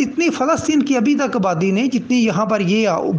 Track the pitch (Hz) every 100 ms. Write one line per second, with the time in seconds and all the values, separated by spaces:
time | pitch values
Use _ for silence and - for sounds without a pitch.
0 | 269 - 330 - 269 320 - 302 285 254
1 | 226 277 262 196 190 165 190 196 262 247
2 | - 247 226 180 214 214 175 214 208 165
3 | -